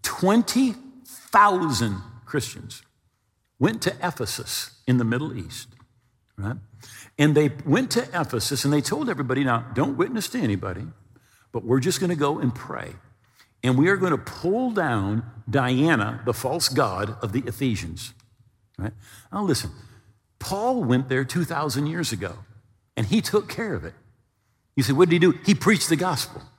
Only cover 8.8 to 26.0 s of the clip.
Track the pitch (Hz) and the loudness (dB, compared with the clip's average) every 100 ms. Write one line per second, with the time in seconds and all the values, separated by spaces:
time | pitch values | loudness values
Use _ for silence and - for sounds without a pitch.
8.8 | - 226 269 156 127 127 135 117 117 113 | 0 -2 -2 -2 -2 0 2 0 0 -2
9.8 | 143 139 190 233 - 247 147 98 98 90 | -2 0 -2 -2 -4 -2 -2 -2 -4 -8
10.8 | 147 - _ - _ _ _ 120 110 131 | -12 -16 _ -20 _ _ _ -10 0 0
11.8 | 139 - 185 170 143 156 139 - - 65 | 2 0 -2 0 0 2 -2 -4 -10 -10
12.8 | - - _ _ _ _ _ _ 127 127 | -10 -16 _ _ _ _ _ _ 0 4
13.8 | 170 196 185 135 - - 170 220 254 208 | 4 4 2 0 -4 -6 -2 0 0 0
14.8 | 156 113 98 110 120 - - 139 127 127 | 0 0 0 -2 -4 -14 -2 0 2 2
15.8 | 160 139 104 117 120 113 127 156 147 135 | 4 4 0 -4 -4 -2 -2 -2 0 2
16.8 | 120 92 104 107 110 117 127 - 135 107 | 0 0 -4 -4 -4 -4 -4 -4 -2 -2
17.8 | 85 82 - - _ _ _ _ _ - | -6 -10 -14 -16 _ _ _ _ _ -10
18.8 | 101 - - - - 190 202 131 90 - | -10 -10 -20 -20 -10 -4 0 0 0 -12
19.8 | - - _ _ _ _ - 190 233 254 | -20 -20 _ _ _ _ -6 -2 0 2
20.8 | 135 127 131 131 131 180 165 160 151 127 | 2 0 2 -2 0 -2 -2 -2 -2 -2
21.8 | 147 165 160 107 92 85 - - _ _ | -2 -2 -4 -4 -8 -10 -18 -20 _ _
22.8 | _ - 107 208 - 208 202 - 226 113 | _ -6 0 0 2 -2 -2 -6 -6 -6
23.8 | 80 - _ _ _ _ _ _ _ - | -8 -16 _ _ _ _ _ _ _ -2
24.8 | 117 139 180 170 180 - - 190 - 196 | 2 6 6 8 6 4 2 4 4 2
25.8 | - 160 | 2 0